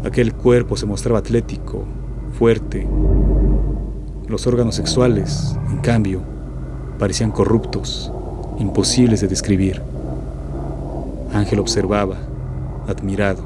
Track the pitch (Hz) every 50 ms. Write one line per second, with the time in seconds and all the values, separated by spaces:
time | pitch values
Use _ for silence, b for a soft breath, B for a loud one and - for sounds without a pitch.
0 | - 110 - 127 123 113 110 - - 127 120 123 117 - 107 101 - 104 101 95
1 | - 120 117 107 98 - 113 117 113 - - 107 98 - - - 101 - - -
2 | - - - - - - - - 117 117 113 107 - - - 101 95 - - 101
3 | 101 - - - - - - - - - - - - - - - - - - -
4 | - - - - - - 107 101 - 127 123 120 120 117 104 - 101 - - 127
5 | 123 123 117 101 95 - - - - - - - - - - - - - 117 113
6 | 107 98 95 90 90 - - - - - - - - - - - - - - -
7 | 98 104 - - 120 110 104 - 101 92 110 113 - - - - - - - -
8 | - - - - - - - - - - - - - 98 90 - 95 - - 123
9 | 127 120 110 98 101 95 92 - - - 101 92 98 95 90 - - - - -
10 | - - - - - - - - - - - - - - - - - - - -
11 | - - - - - - - 196 202 - - - 98 - - 123 120 92 104 -
12 | 104 95 92 - - - - - - - - - - - - - - - 98 -
13 | - 98 98 95 104 98 95 90 87